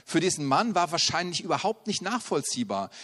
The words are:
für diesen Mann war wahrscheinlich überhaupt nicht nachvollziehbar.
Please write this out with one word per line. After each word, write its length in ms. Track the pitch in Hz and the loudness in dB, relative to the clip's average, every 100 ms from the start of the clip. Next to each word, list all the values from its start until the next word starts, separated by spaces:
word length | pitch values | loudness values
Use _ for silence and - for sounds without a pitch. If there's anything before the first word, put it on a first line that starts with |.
für 140 | - 165 | -2 0
diesen 280 | 180 - 139 | 2 0 2
Mann 280 | 143 226 | 2 4
war 160 | 180 170 | 2 2
wahrscheinlich 540 | 165 - 165 180 160 | 2 0 0 -2 -4
überhaupt 420 | - 143 190 220 - | -2 0 0 -2 -4
nicht 160 | - | -4
nachvollziehbar. 880 | 180 240 - 160 - 127 104 98 95 - | -2 -4 0 -2 0 -4 -2 -2 -4 -10